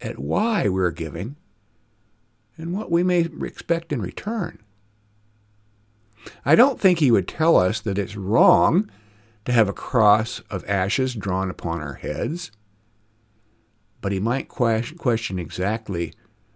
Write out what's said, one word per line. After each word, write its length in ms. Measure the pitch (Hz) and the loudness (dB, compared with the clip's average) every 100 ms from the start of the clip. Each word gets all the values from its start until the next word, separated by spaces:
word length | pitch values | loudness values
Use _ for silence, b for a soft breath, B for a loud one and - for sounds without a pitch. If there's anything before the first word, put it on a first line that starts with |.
at 160 | 113 - | -10 -6
why 520 | 143 170 233 208 117 | -2 0 0 0 0
we're 220 | 95 90 | 2 0
giving 440 | 80 78 78 107 143 _ _ _ _ _ _ _ _ _ _ _ - | -2 -6 -6 -8 -10 _ _ _ _ _ _ _ _ _ _ _ -10
and 160 | 165 | -6
what 160 | 190 - | -6 0
we 140 | 170 | 2
may 160 | 180 180 | 4 2
expect 720 | 165 - 135 - - 165 - | 0 -4 -8 -8 -4 -4 -2
in 100 | 131 | -4
return. 580 | 92 - 208 226 - - _ _ _ _ _ _ _ _ _ _ _ _ _ _ _ B B B 135 | -4 -6 -6 -4 -6 -8 _ _ _ _ _ _ _ _ _ _ _ _ _ _ _ B B B 2
I 100 | 170 | 4
don't 240 | 277 247 | 4 4
think 200 | 190 175 | 2 4
he 120 | 139 | 4
would 160 | 107 87 | 4 2
tell 300 | - 160 139 | 0 4 4
us 240 | 92 - | 4 0
that 160 | 104 98 | -2 -2
it's 180 | 92 104 | -4 -6
wrong 760 | 95 120 190 101 92 165 220 b b b b b | 0 4 6 6 4 2 0 b b b b b
to 80 | - | 0
have 160 | 120 98 | 2 2
a 60 | |
cross 680 | - - 123 107 110 110 - - | 0 -2 4 6 4 2 -8 -8
of 140 | 95 - | -8 -2
ashes 480 | 98 98 - 131 | -2 0 0 -2
drawn 360 | 120 98 92 95 | -4 -2 -2 -2
upon 320 | 90 85 82 | -4 -4 -4
our 140 | 73 65 | -6 -6
heads, 560 | 71 73 113 175 - _ _ _ _ _ _ _ _ _ _ _ _ _ _ _ | -6 -4 -4 -6 -10 _ _ _ _ _ _ _ _ _ _ _ _ _ _ _
but 140 | 101 | -4
he 80 | 98 | -2
might 260 | 110 135 - | 0 -2 -6
que-, 480 | - 120 110 120 - | -2 0 0 -4 -4
question 400 | 127 113 - 92 | -2 -2 -2 -6
exactly 760 | 82 - 95 113 - 90 82 - _ _ _ | -6 -4 -4 -4 -4 -4 -4 -8 _ _ _